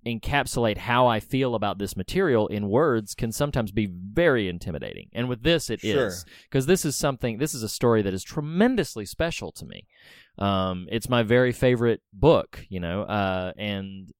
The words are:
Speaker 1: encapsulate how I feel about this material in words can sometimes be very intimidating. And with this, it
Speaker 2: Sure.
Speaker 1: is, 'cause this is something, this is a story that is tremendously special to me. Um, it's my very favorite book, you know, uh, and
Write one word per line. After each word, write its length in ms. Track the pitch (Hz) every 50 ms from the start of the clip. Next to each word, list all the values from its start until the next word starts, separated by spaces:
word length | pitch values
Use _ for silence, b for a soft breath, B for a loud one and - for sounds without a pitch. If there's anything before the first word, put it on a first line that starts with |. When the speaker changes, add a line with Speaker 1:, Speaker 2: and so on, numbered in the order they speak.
| _
Speaker 1:
encapsulate 680 | 120 117 110 - - 147 143 131 131 - 131 120 110 104 -
how 280 | - - 120 123 127
I 140 | 123 113 107
feel 340 | - - - 131 135 127 117
about 240 | 107 107 101 90 98
this 180 | 101 101 -
material 500 | - 92 - - 185 196 160 123 110 107 -
in 200 | 101 104 104 98
words 460 | 101 127 165 156 123 113 104 - -
can 180 | - 123 113
sometimes 400 | 107 - 143 147 - 135 113 101
be 140 | 101 113 107
very 600 | 98 90 90 92 98 107 151 170 165 135 117 101 92
intimidating. 600 | 87 85 - - 80 - - 50 50 - - -
And 160 | - - 120 127
with 140 | 123 110
this, 280 | 117 156 170 160 - -
it 100 | 113 101
Speaker 2:
Sure. 260 | - 110 104 139 123 101
Speaker 1:
is, 160 | 90 87 - B B B B B
'cause 160 | - 135 131
this 180 | 135 190 180 -
is 120 | 151 131
something, 420 | - - 147 135 - - 120 110 101
this 160 | 143 151 -
is 80 | 127
a 60 | 110 104
story 340 | - - - 120 113 110
that 120 | 101 98 95
is 80 | 92
tremendously 840 | - - - 160 147 151 160 180 214 247 262 220 156 - - 113 104
special 460 | - - - 160 170 156 - 104 82
to 120 | - - -
me. 200 | 64 50 50 - B B B B B B B B B B
Um, 520 | - 98 101 98 95 95 92 92 90 90 -
it's 180 | 110 117 - -
my 140 | 123 120
very 300 | 113 104 120 123 127 123
favorite 500 | 120 - - 127 123 113 120 117 110 - _ _
book, 540 | - 98 113 151 160 98 - _ - - - _
you 120 | 98 90
know, 220 | 87 82 87 101
uh, 500 | 104 - 107 104 98 95 92 92 92 90 -
and 560 | - 104 104 101 98 95 98 95 95 95 - -